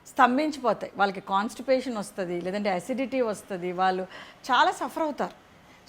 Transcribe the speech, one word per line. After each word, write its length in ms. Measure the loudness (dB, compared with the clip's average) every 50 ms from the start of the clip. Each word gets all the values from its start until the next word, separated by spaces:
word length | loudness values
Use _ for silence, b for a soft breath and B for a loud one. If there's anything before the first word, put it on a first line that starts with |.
| B
స్తంభించిపోతాయి, 880 | -4 4 6 6 6 6 4 0 0 -2 0 0 0 0 0 -2 -6 0
వాళ్ళకి 240 | 2 2 2 2 -2
కాన్‌స్టిపేషన్ 760 | -4 -2 0 0 0 -2 -4 -4 0 2 2 2 2 0 -4
వస్తుంది, 440 | -6 -6 -6 -6 -6 -4 -4 -4 -4
లేదంటే 300 | -4 -4 -2 -2 0 0
అసిడిటీ 500 | 0 -2 -2 -4 -4 -4 -2 -2 0 0
వస్తుంది, 520 | 0 0 -2 -4 -8 -8 -8 -6 -6 -4 -2
వాళ్ళు 300 | 0 2 2 2 0 -2 -6 B B B B B -12 -4
చాలా 240 | 0 4 4 4 4
సఫర్ 320 | 2 0 -4 -6 -4 -4 -4
అవుతారు. 300 | -4 -2 -4 -6 -6 -8 -12 -20 -20 -20 -20 B B B B B